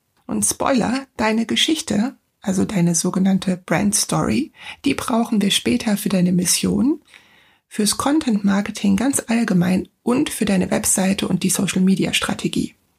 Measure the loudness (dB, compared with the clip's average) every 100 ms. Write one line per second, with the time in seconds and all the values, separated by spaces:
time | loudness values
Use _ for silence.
0 | _ _ -8 -4 -2 -2 0 0 0 -2
1 | -6 -4 -2 0 0 0 0 0 -2 -2
2 | -2 -6 _ _ -4 -2 0 2 2 2
3 | 0 0 2 2 0 -4 -2 0 0 0
4 | 0 0 0 0 -2 -8 -20 -6 -2 -2
5 | -2 -2 0 0 0 0 0 -2 0 -2
6 | 0 2 2 2 2 0 0 2 2 0
7 | _ -20 _ _ _ _ _ -2 -2 0
8 | 0 2 2 0 2 0 -2 -2 0 2
9 | 2 -2 0 0 2 2 2 0 -2 _
10 | -2 0 -2 -2 0 0 0 -2 0 0
11 | 0 0 -2 -2 0 0 0 2 2 2
12 | 0 -2 -2 -4 -4 -4 -6 -8 _